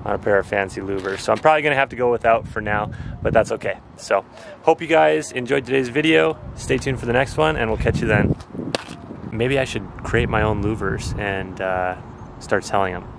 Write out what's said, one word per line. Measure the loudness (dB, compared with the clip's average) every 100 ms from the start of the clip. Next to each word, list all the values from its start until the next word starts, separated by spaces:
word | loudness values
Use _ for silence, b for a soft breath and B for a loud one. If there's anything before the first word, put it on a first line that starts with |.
on | -2 -2
a |
pair | 2 2
of | 2
fancy | -2 -2 -4
louvers. | -6 -4 -4 -4
So | 0
I'm | 2
probably | 4 4
gonna | 2 2
have | 0
to | 0
go | 0
without | 2 4 2 2
for | -6
now, | -2 -2 -2 B B B
but | 2
that's | 2 2
okay. | -2 -4 -6 -10 -20
So | 0 0 0 B B B
hope | 2 2
you | 4
guys | 4 6 4 -2
enjoyed | -6 0 -2 2
today's | 0 0
video. | 0 4 4 4 0 -10 -10
Stay | -2 0
tuned | 0 -4
for | 0
the |
next | 2 2 2
one, | 2 2
and | 0
we'll | 0
catch | 0 0
you | 2
then. | 2 2 0 -4 -10 -6 -6 -8 -14 -14 -14 -10
Maybe | -2 2 2
I |
should | 0 -4 -8 -10
create | -2 0 2
my | 2
own | 2 2
louvers | 0 0 -2 -2 -4 -4
and, | -2 -4 -6 -4
uh, | -2 0 -2 -4 -10 -16 -16 -16
start | -2 -2 0
selling | 0 0
'em. | -4 -10